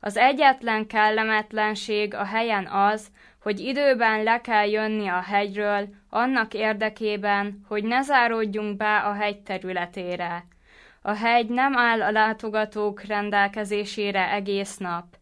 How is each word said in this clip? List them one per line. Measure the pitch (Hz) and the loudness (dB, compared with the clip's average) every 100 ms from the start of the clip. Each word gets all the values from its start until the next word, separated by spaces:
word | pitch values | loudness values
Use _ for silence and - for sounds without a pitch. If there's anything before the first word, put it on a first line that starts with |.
| 208 | -4
Az | 208 | 2
egyetlen | 254 277 285 262 233 220 214 | 4 6 4 4 0 -2 0
kellemetlenség | 226 214 220 220 214 214 220 214 208 - 208 208 | 2 4 4 2 0 -2 -2 0 -2 -2 -2 -2
a | 208 196 | -4 -4
helyen | 220 233 208 185 | -2 0 -2 -2
az, | 190 202 214 220 _ - _ | 2 2 2 -6 _ -20 _
hogy | - 202 | -6 -4
időben | 254 269 285 247 233 220 | -2 2 4 4 4 2
le | 214 233 | 2 0
kell | 233 220 208 | 2 2 2
jönni | 214 214 214 202 | 0 0 -2 -2
a | 180 | -4
hegyről, | 185 202 208 196 208 202 202 202 _ | 0 0 0 -2 0 0 -2 -12 _
annak | 214 247 262 220 | -2 0 0 -2
érdekében, | 208 220 214 214 214 214 208 208 202 202 202 - | -2 -2 0 -4 -2 -4 -2 0 0 -2 -8 -6
hogy | 208 | -4
ne | 214 247 | 0 0
záródjunk | 269 277 240 226 220 208 214 202 | 2 4 4 0 -2 -4 -6 -2
be | 214 214 | 0 2
a | 202 | 0
hegy | 202 208 208 | -2 -2 -4
területére. | - 190 185 185 175 185 180 175 175 170 175 _ _ - - _ | -8 -8 -6 -6 -6 -8 -8 -6 -6 -8 -12 _ _ -20 -20 _
A | - | -6
hegy | 208 226 240 226 | -2 2 2 2
nem | 240 269 262 | 0 2 4
áll | 240 226 | 2 2
a | 202 | 2
látogatók | 214 214 220 226 214 214 214 208 202 | 4 2 0 -4 -2 -2 -2 -4 -4
rendelkezésére | 202 214 208 202 202 202 208 208 202 - 202 196 180 | -6 -4 0 2 2 0 -4 -4 -4 -4 -2 0 0
egész | 208 196 196 196 - | -2 -2 -4 -4 -8
nap. | 185 170 175 _ | -6 -6 -8 _